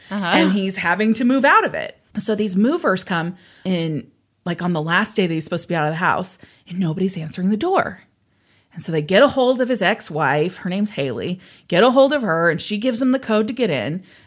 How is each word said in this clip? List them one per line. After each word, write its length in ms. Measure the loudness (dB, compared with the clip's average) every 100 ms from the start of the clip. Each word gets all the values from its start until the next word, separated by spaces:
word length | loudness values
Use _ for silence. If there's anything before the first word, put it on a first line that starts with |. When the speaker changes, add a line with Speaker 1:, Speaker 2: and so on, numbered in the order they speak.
| -10
Speaker 1:
Uh-huh. 200 | -6 0
Speaker 2:
And 180 | 2 2
he's 240 | 2 -2 -2
having 360 | 0 2 2
to 100 | 2
move 200 | 2 4
out 220 | 4 4 2
of 80 |
it. 240 | -4 -8 -12 _ -4
So 160 | -2
these 220 | 0 0 0
movers 480 | 0 2 0 0
come 300 | -2 -4 -4 -8 -18 -10 -4
in, 440 | -2 -2 -4 -8 _ _ _ -8
like, 160 | -4
on 100 | -2
the 100 | -2
last 320 | 0 2 2
day 120 | 0 0
that 80 |
he's 100 | -2
supposed 200 | -2 -4
to 40 | -2
be 60 |
out 100 | -2 -2
of 60 |
the 40 | 0
house, 420 | -2 -2 -4 -10 -14 _ -10
and 120 | -4
nobody's 400 | -2 0 -2 -4
answering 320 | -8 -4 -2
the 60 | 0
door. 460 | 0 0 -2 -6 _ _ _ _ _ _ _
And 80 | -8
so 120 | -4
they 100 | -4
get 220 | 2 4
a 20 | 4
hold 340 | 4 2 2
of 80 | 0
his 140 | 2
ex-wife, 760 | 2 0 -2 0 2 2 0 -4
her 120 | -4
name's 220 | -2 -2
Haley, 480 | -2 -4 -4 -6 -8 -12 -20 -2
get 160 | 2
a 80 | 4
hold 220 | 6 4
of 100 | 2
her, 260 | 0 2 2
and 120 | 0
she 180 | -2 -4
gives 220 | -2 0
them 100 | 0
the 80 | 0
code 300 | 0 0 0
to 40 |
get 160 | -2 -2
in. 360 | -2 -2 -6 -10 -20